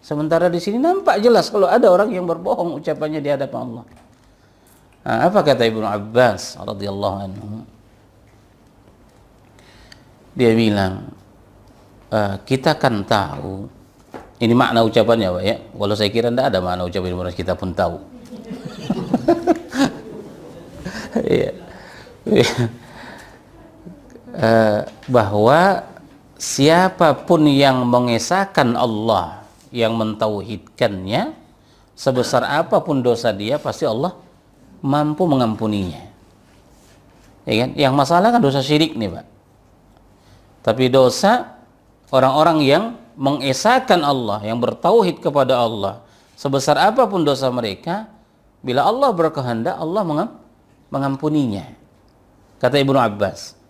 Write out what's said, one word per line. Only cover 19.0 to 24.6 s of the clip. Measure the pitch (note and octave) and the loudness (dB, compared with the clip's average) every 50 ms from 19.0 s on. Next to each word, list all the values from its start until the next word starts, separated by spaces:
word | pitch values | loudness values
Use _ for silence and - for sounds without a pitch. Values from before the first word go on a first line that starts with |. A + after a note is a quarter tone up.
| - - - - - - E4+ - - F4+ E4 - - - - B3+ C#4 - - - - - - - - - - - - - - - - - - - - F#3 - - - - - A#3 | -4 -4 -4 -2 0 0 0 0 0 -2 -2 -2 -4 -10 -2 -2 -2 -2 -2 -10 -16 -16 -16 -16 -16 -18 -20 -20 -20 -20 -20 -20 -20 -20 -20 -14 -14 -14 -14 -12 -16 -6 -6 -4
Iya. | - - - - - - - - - - - - - - - - - - - - - - G#3+ B2+ A#2 - - - A#2+ A2+ - - - - - - - - - - - - - - - - - - - - - - - - - - - - - - - B3 A#3+ - | -2 0 0 0 0 -2 -6 -12 -18 -20 -20 -20 -20 -20 -20 -20 -20 -20 -20 -12 -4 2 4 4 4 2 2 -2 -4 -4 -4 -12 -20 -20 -20 -20 -20 -20 -20 -20 -20 -20 -20 -20 -20 -20 -20 -20 -20 -20 -20 -20 -20 -20 -20 -20 -20 -20 -20 -20 -20 -16 -6 -2
Eh, | A#2+ A2+ A2+ A2+ | 2 4 4 4